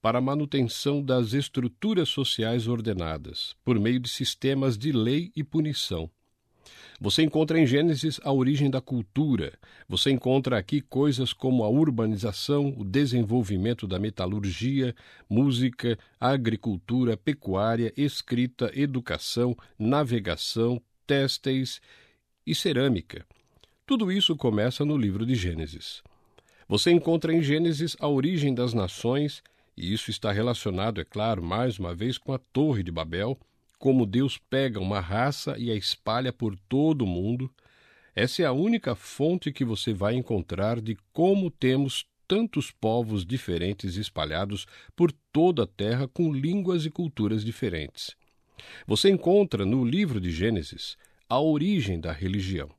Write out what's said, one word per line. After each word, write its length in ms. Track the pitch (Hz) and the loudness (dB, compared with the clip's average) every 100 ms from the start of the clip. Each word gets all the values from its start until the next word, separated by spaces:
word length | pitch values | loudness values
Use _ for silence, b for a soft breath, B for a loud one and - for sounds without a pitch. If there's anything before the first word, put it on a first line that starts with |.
para 160 | 110 123 | 2 2
a 40 | |
manutenção 800 | 131 147 143 139 120 - 143 147 | 0 0 0 0 0 0 -2 0
das 320 | 139 127 113 | 2 0 2
estruturas 760 | 135 139 - 123 - 208 196 156 | -2 -2 -2 -4 -2 0 0 0
sociais 580 | - 131 - 110 123 113 | -2 -2 0 0 0 0
ordenadas, 880 | 120 110 92 85 78 71 - - - | -2 -2 -2 -4 -6 -8 -10 -10 -6
por 160 | - 113 | 0 2
meio 200 | 107 127 | 2 0
de 100 | 120 | -4
sistemas 680 | - 127 - 135 135 135 107 | -6 -6 -2 -2 0 0 0
de 140 | 139 | 0
lei 400 | 131 113 143 175 156 | 0 2 0 -4 -8
e 80 | |
punição. 640 | 143 160 151 139 - 85 80 _ _ _ _ _ B B B B | -4 -2 -2 -4 -6 -6 -8 _ _ _ _ _ B B B B
Você 220 | 101 - | -2 2
encontra 340 | 156 151 156 165 | 2 2 2 4
em 80 | 143 | 6
Gênesis 540 | 143 170 143 156 - | 6 4 2 -2 -4
a 80 | 147 | 0
origem 380 | 139 127 143 143 | 2 4 4 2
da 120 | 131 | 0
cultura. 760 | - 127 110 - 151 113 71 - B B - | -2 -6 -2 0 2 2 0 -8 B B -6
Você 240 | 92 139 | 0 2
encontra 460 | 131 127 135 131 117 | 2 4 2 2 -2
aqui 240 | 92 147 | 0 -2
coisas 500 | - 127 147 127 123 | -2 2 2 2 -2
como 320 | - 131 127 | -2 2 2
a 60 | 107 | 4
urbanização, 1040 | 127 156 117 110 104 98 92 - 143 143 131 | 4 4 2 0 0 -4 -4 0 0 0 -2
o 60 | |
desenvolvimento 1040 | 101 120 143 123 104 123 101 98 104 117 98 | -2 0 2 2 2 2 2 0 0 -2 -4
da 100 | 92 | -4
metalurgia, 960 | 107 101 92 104 98 87 117 139 127 - B B B | -4 -4 -4 -2 -4 -2 -2 0 0 -4 B B B
música, 680 | 107 139 120 127 - 123 113 b b | 2 4 4 0 0 -2 -2 b b
agricultura, 960 | 123 139 117 110 117 95 - 123 120 107 | 0 2 0 -2 -2 -4 -2 0 2 0
pecuária, 760 | - 143 98 95 107 113 113 - | -2 -4 -2 0 0 0 -2 0
escrita, 720 | 143 - - 120 123 - 120 | -2 -2 -4 0 0 -2 -4
educação, 840 | 127 143 127 117 78 - - 123 117 b _ | 0 -2 -2 -4 -6 -4 0 0 -2 b _
navegação, 1040 | 107 143 139 120 95 80 - 113 117 120 _ _ - | 0 2 2 -2 -2 -4 -4 0 0 -2 _ _ -2
têxteis 720 | 139 135 - 139 135 127 - b b b b _ _ - | 0 0 -2 -2 -2 -2 -8 b b b b _ _ -6
e 80 | |
cerâmica. 720 | 151 185 131 135 101 - - - _ _ _ b b - | -2 0 2 2 0 -4 -16 -16 _ _ _ b b -2
Tudo 260 | 269 196 | 0 2
isso 240 | 196 175 151 | 2 2 2
começa 480 | 123 104 117 - | 2 2 0 0
no 140 | 147 151 | 0 2
livro 280 | 104 98 117 | 0 0 0
de 100 | 123 | 0
Gênesis. 680 | 90 80 76 - - - - b b b b b - | 0 -4 -8 -10 -14 -16 -20 b b b b b -2
Você 240 | - 180 | 2 6
encontra 420 | 170 165 165 160 | 6 6 0 2
em 80 | 165 | 2
Gênesis 540 | 143 151 170 151 165 - | 2 2 2 0 -4 -2
a 120 | 147 | 0
origem 440 | 139 143 180 143 | 2 2 2 2
das 200 | 123 123 | 2 0
nações, 680 | 113 92 - 117 135 147 - b b b - | 0 -2 -2 -2 0 -2 -4 b b b -8
e 180 | 87 | -4
isso 180 | 107 - | -4 -4
está 220 | 104 107 | -4 -2
relacionado, 680 | 101 117 120 107 92 107 98 | 0 0 -2 -2 -2 -2 -4
é 60 | 78 | -8
claro, 360 | 104 110 101 | -4 -2 -2
mais 380 | 85 101 127 98 | -2 0 -2 -2
uma 160 | 87 85 | -6 -4
vez 220 | 117 - | -4 -4
com 160 | - | -6
a 40 | 131 | -8
Torre 460 | _ 127 156 117 | _ 0 2 2
de 80 | 90 | -2
Babel, 480 | 82 80 85 110 139 _ _ _ _ | -4 -4 -4 -4 -6 _ _ _ _
como 260 | 135 131 107 | 2 4 4
Deus 320 | 113 135 - | 2 0 -4
pega 420 | _ 135 135 104 | _ -2 0 -2
uma 200 | 92 101 | -2 -2
raça 560 | 85 104 131 143 - 135 | -2 0 0 -2 -6 -6
e 140 | 117 | -4
a 40 | 107 | -2
espalha 560 | - - - 117 127 | -4 -4 -2 -2 -2
por 240 | - 113 95 _ | -2 -4 -4 _
todo 360 | 131 156 151 | 2 2 2
o 40 | 104 | 0
mundo, 440 | 87 98 120 131 _ b b b b b - | 0 -2 -2 -6 _ b b b b b -2
essa 280 | 120 - | -2 2
é 20 | 160 | 0
a 60 | |
única 420 | 131 202 233 - | 2 2 0 0
fonte 580 | 117 - - 147 180 151 | -6 -8 -2 0 0 -4
que 140 | 139 123 | -2 -2
você 280 | 104 - | -2 -2
vai 200 | 98 101 | 0 0
encontrar 680 | 123 123 107 85 87 104 120 | 0 -2 -4 -2 -2 -2 -2
de 160 | 113 107 _ | -4 -8 _
como 380 | - 175 196 180 | 2 4 4 0
temos 560 | - 127 131 139 - - _ _ | 0 2 2 0 -4 -10 _ _
tantos 420 | 202 226 - - | 0 0 -2 -6
povos 560 | _ 110 117 113 104 87 | _ 0 0 0 -2 -2
diferentes 680 | 127 - 85 87 101 98 87 | -6 -2 -2 -2 -2 -6 -6
espalhados 720 | - - 76 78 98 101 - B B - | -6 -6 -4 -4 -4 -6 -10 B B 0
por 160 | 170 - _ | 0 0 _
toda 320 | 147 175 156 | 2 2 2
a 40 | 98 | -2
terra 400 | - 101 123 135 | -2 -2 -2 -4
com 240 | - 165 | -2 -2
línguas 540 | 139 147 196 185 175 156 | 0 -2 -2 -2 -2 -4
e 60 | |
culturas 520 | - 165 - 104 110 | -6 -6 -2 0 0
diferentes. 720 | 107 - 113 85 71 - - - _ _ _ B B B - | -4 -4 -4 -4 -8 -10 -16 -16 _ _ _ B B B -2
Você 240 | 107 196 | 4 4
encontra 560 | 185 170 202 196 - 98 | 4 4 4 4 0 0
no 180 | 131 | 2
livro 380 | 120 165 196 113 | 2 0 0 -2
de 80 | 90 | -2
Gênesis 640 | 80 104 107 73 - - - b b _ | 0 0 0 -4 -12 -14 -14 b b _
a 120 | 123 | 0
origem 600 | 156 151 175 196 101 85 | 2 2 2 0 0 -4
da 120 | 80 | -4
religião. 580 | 78 92 101 92 90 71 | -4 -4 -2 -2 -6 -8